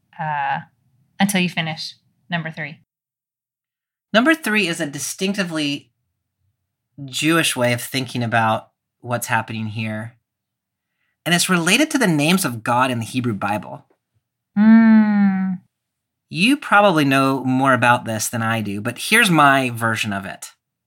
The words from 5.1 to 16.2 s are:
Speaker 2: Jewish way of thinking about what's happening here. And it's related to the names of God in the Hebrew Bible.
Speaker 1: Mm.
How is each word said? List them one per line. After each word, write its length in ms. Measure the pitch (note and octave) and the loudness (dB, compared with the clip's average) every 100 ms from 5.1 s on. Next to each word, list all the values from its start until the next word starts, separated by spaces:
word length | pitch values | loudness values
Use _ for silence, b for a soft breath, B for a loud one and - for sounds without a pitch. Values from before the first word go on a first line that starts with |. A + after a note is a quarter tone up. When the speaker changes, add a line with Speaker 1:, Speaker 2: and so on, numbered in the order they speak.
| - F#3+ G3+ F3 D#3 C#3+ C#3+ - _ _ _ _ _ _ _ _ _ _ - | -6 -4 -4 -4 -4 -4 -6 -10 _ _ _ _ _ _ _ _ _ _ -18
Speaker 2:
Jewish 500 | C3+ B2+ D3+ E3 D#3 | -12 -4 0 0 0
way 200 | C3 B2 | 0 -2
of 80 | A#2+ | -2
thinking 400 | - C3+ B2+ B2 | -4 -8 -6 -6
about 480 | A#2 A#2 A2 A2+ - _ _ _ | -2 0 0 0 -6 _ _ _
what's 260 | B2 A#2+ A#2 | -8 -6 -2
happening 400 | A#2 A2 A2+ A2 | -4 -4 -8 -8
here. 500 | A2 A2 G#2+ A#2 - _ _ _ _ _ _ _ _ _ _ - | -8 -8 -8 -12 -16 _ _ _ _ _ _ _ _ _ _ -2
And 80 | |
it's 160 | E3+ F3+ | -2 2
related 400 | F3+ E3 A3+ D#4 | 0 2 2 2
to 80 | C#4 | 0
the 80 | G#3+ | 2
names 380 | D3+ D3+ F#3 D3 | 2 2 2 0
of 160 | A#2+ | -4
God 280 | B2+ A#2+ C3 | -2 0 0
in 80 | A#2 | -2
the 40 | |
Hebrew 300 | A2+ B2+ A#2+ | -6 -4 -4
Bible. 500 | G2 G2+ G#2 C2 - _ _ _ _ _ _ _ G3+ | -4 -4 -6 -8 -16 _ _ _ _ _ _ _ 2
Speaker 1:
Mm. 1040 | G#3+ A3 A3+ A3 G#3+ G3+ G3+ F#3+ F#3+ F#3 - _ _ _ _ _ | 8 8 8 6 6 4 2 2 -4 -6 -10 _ _ _ _ _